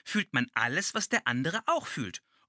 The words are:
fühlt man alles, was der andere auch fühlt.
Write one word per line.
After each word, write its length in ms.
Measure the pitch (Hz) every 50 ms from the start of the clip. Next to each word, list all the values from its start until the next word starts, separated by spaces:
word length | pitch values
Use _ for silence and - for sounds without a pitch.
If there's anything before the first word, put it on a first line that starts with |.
| -
fühlt 280 | - - 214 196 -
man 160 | - 123 123 - -
alles, 400 | 113 113 120 131 175 196 - -
was 140 | 220 - -
der 180 | - - -
andere 360 | 127 120 123 131 160 175 226 -
auch 200 | - 339 311 -
fühlt. 360 | - - 156 117 92 - - _ _ _ _ _